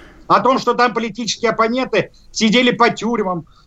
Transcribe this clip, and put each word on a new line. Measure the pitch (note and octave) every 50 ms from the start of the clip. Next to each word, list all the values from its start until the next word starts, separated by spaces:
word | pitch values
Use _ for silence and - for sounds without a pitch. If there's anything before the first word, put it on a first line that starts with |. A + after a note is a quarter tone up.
| - - - - -
О | - F3 G3
том, | F#3+ B3 C4 A#3
что | - B3 A#3+
там | - A#3+ B3 G#3+
политические | A3+ A3+ A#3 - - A#3+ F#3+ - - - A3+
оппоненты | - A3 A3+ A3+ A#3+ C4 B3+ - - F#3 - - _ _ - -
сидели | - - A3 A3 G3+ B3 B3 A#3+
по | - - A#3 A3+
тюрьмам. | - - G3 A3+ A#3+ G#3+ G3+ F#3 F3+ E3 - _ _ _ _